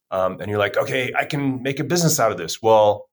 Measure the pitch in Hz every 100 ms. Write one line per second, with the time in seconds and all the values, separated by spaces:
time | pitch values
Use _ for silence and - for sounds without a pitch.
0 | _ 95 92 92 95 104 202 - - 131
1 | 127 - 139 147 139 131 131 139 139 175
2 | 165 147 113 87 80 - 110 110 104 101
3 | -